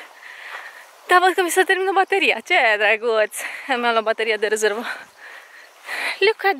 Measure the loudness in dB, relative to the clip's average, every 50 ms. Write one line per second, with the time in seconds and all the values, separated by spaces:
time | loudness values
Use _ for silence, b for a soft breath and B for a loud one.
0 | B B B B B B B B B B B B B B B B B B B -18
1 | 0 4 4 6 6 4 2 2 0 2 2 2 2 2 2 0 0 0 2 2
2 | 2 2 0 0 2 0 0 -2 -2 0 2 4 4 4 2 2 2 2 2 2
3 | 0 0 2 2 0 0 -2 -10 -10 B B B B B -2 0 0 2 0 2
4 | 0 0 -2 0 0 -2 0 0 0 -2 0 0 0 0 0 -2 -6 B B B
5 | B B B B B B B B B B B B B B B -20 B B B B
6 | B B B B 0 0 0 2 0 -2 -2